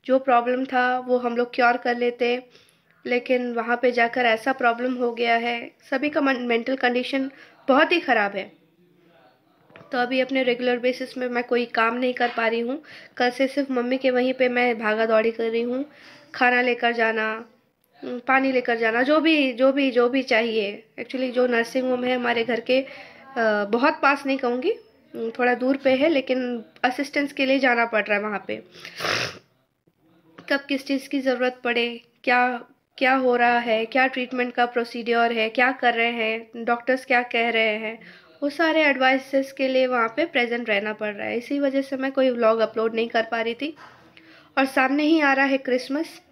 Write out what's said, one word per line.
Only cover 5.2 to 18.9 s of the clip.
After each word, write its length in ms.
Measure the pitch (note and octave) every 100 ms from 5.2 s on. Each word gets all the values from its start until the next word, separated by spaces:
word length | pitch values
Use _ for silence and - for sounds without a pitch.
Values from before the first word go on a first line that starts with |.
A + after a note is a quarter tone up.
| A#3 A#3
है। 360 | A#3 A#3 - _ -
सभी 200 | C4 D4
का 100 | D#4
मन-, 200 | C#4 B3+
mental 360 | B3 A#3 A#3 C4
condition 540 | B3 A#3+ B3 C4+ C4+ - - _ -
बहुत 240 | C4 D#4+
ही 80 | F4
ख़राब 360 | - A3+ G3+ G3+
है। 160 | F#3+ _ _ _ _ _ _ _ _ _ _ _ _ - -
तो 60 | B3+
अभी 220 | B3 C4
अपने 220 | B3+ C4+
regular 360 | B3 A#3+ B3 B3
basis 400 | B3 B3 B3+ B3+
में 100 | B3+
मैं 160 | A#3+
कोई 200 | A#3+ A#3+
काम 300 | A#3+ - A3+
नहीं 200 | B3 B3+
कर 140 | B3 A#3+ A#3+
पा 120 | A3+
रही 120 | A#3
हूँ। 220 | A#3 D4 - - - -
कल 140 | B3
से 160 | B3 C4+
सिर्फ 240 | C#4+ C4+
मम्मी 280 | B3 A#3+ C4
के 120 | C4
वहीं 240 | B3 B3+
पे 140 | C4 B3+
मैं 300 | A#3+ B3 A3+
भागा 280 | A3 G#3+ A3+
दौड़ी 240 | A3 A3
कर 200 | A3+ A3+
रही 120 | A#3
हूँ, 220 | A#3+ B3+ D4 - - - -
खाना 280 | - B3 B3
लेकर 300 | B3 A#3+ A#3
जाना, 520 | A#3 A3+ A3 A3 A3 A#3+ _ _ _ _ _
उम, 140 | C4+ B3
पानी 340 | A#3+ C4 C4+
लेकर 240 | B3+ B3 A#3
जाना, 260 | A3+